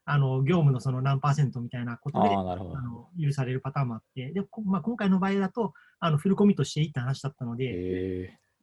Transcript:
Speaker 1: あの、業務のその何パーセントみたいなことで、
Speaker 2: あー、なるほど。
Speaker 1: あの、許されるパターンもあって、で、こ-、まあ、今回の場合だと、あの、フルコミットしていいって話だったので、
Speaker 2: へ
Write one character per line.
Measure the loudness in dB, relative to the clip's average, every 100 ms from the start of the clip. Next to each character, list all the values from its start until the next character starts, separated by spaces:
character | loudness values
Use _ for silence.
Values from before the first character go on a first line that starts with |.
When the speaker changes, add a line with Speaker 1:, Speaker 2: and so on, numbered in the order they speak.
| 0
Speaker 1:
あ | 2
の、 | 2 2
業 | 2 4
務 | 4
の | 2
そ | 0
の | -2
何 | 0 0
パ | 2
ー |
セ | 2
ン | 2
ト | 0
み | -6
た | -6
い | -8
な | -8
こ | -6
と | 0
で、 | 2
Speaker 2:
あ |
ー、 | 2 0
な | -4
る |
ほ | -6
ど。 | -6
Speaker 1:
あ |
の、 | -8 -10 -12 -4
許 | -2
さ | 0
れ | -2
る | -4
パ | -4
タ | -2
ー |
ン | -2
も | -4
あ |
っ | _ -10
て、 | -6
で、 | -6
こ-、 | -6 -6
ま | -2 -2
あ、 |
今 | -2 0
回 | 2
の | 2
場 | 2
合 | 0
だ | 0
と、 | -2 -4 -6 _ -4
あ | 0
の、 | 2
フ | 2
ル | 6
コ | 6
ミ |
ッ | 4
ト |
し | 0
て | 0
い | -2
い |
っ |
て | -2
話 | -4 -4
だ | -6
っ | -8
た |
の | -6 -4
で、 | -4
Speaker 2:
へ | -4 -2 -2 -2 -4 -8 -12 _ _